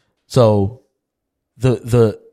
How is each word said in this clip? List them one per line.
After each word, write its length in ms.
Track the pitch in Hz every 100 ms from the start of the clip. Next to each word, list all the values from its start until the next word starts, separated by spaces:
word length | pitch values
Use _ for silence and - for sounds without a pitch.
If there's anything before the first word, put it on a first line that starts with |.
| _ _ _
So 560 | 135 113 104 98 117 _ _ _ _ _ _ _ _
the, 180 | 127 117
the, 460 | 120 120 113 98 _